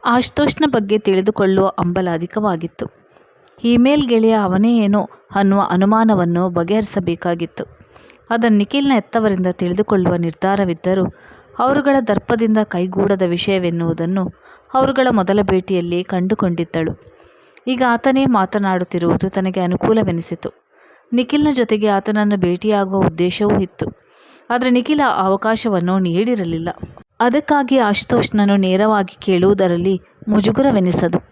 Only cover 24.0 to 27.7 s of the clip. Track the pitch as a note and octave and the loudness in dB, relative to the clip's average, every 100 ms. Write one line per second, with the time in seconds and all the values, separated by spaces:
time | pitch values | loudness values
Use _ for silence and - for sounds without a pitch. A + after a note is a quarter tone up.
24 | _ _ - - _ B3 B3 B3 B3 D4+ | _ _ -20 -20 _ -2 2 0 0 0
25 | C4+ - F#3+ G3 A3 A3 A#3 F#3+ F3 F#3+ | 0 0 0 0 0 -2 0 0 0 0
26 | F3+ E3+ A3+ A#3+ E3+ E3 E3 - - - | 0 0 0 -2 -4 -4 -6 -10 -14 -18
27 | - _ A#3 C4+ D4 D4 C4 | -20 _ 0 0 0 0 2